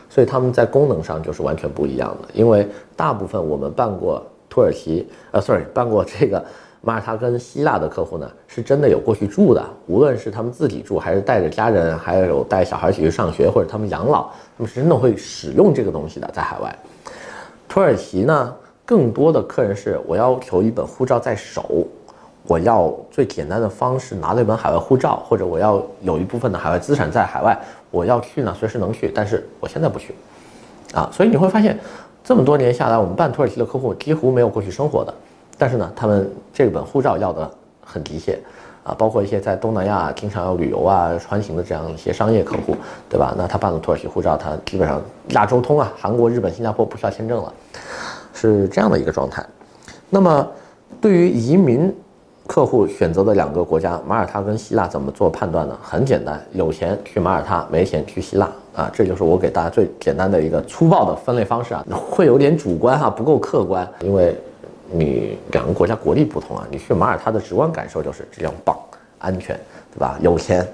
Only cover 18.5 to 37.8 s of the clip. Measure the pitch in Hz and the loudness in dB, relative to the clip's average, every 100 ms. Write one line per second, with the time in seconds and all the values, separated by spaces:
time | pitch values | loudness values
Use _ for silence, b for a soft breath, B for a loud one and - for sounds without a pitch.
18.5 | - B _ - 233 120 117 147 151 98 | -8 B _ 0 2 4 4 4 4 0
19.5 | - 110 101 - 82 - 85 123 123 - | -2 -2 -2 -4 -4 -2 0 2 0 0
20.5 | 90 110 113 - - 127 123 120 110 - | 0 0 0 -6 -4 0 0 0 -6 -6
21.5 | - - 80 - - - B B B - | -10 -2 -2 -2 -8 -20 B B B -2
22.5 | 82 95 113 82 - - - 127 - 123 | 2 4 4 2 -2 -10 -2 -2 -2 -6
23.5 | 123 110 - 127 131 - 98 78 110 113 | -2 -4 -2 -2 -2 -6 -8 -2 0 2
24.5 | 113 - 80 - 131 147 - - 110 92 | 2 2 0 2 2 2 -2 0 -2 0
25.5 | 82 104 98 - - 95 82 95 120 120 | 0 2 2 -2 -8 -4 -2 -2 -2 -4
26.5 | 87 - 87 - 139 78 113 98 - 110 | -2 -2 -2 0 0 0 0 0 0 0
27.5 | 101 B B - 90 85 120 117 - 117 | 0 B B -6 -2 2 0 0 -4 -4
28.5 | 85 110 120 92 - 98 104 104 110 - | -2 -4 -2 -4 -2 -4 -2 -2 -4 -6
29.5 | - - - 160 95 - - - B B | -12 -10 -2 -2 -2 -10 -18 -20 B B
30.5 | B B B - - - - 214 214 185 | B B B -8 -4 -4 2 4 4 4
31.5 | 214 214 214 B B B _ - 254 127 | 4 2 0 B B B _ 2 4 6
32.5 | 110 123 123 131 113 95 92 160 120 131 | 4 4 2 2 2 2 2 0 2 -2
33.5 | - 113 131 123 - - 156 127 127 117 | 0 -2 -2 -4 -4 -2 0 2 4 2
34.5 | 110 98 92 143 - - - B B B | 0 -6 -4 0 0 -2 -10 B B B
35.5 | - 135 123 87 - 110 104 196 - - | -2 0 0 -4 -2 2 2 0 -6 -18
36.5 | - 139 - - 143 135 87 98 80 78 | 0 0 0 -4 -2 0 0 -2 -4 -8
37.5 | - _ _ | -12 _ _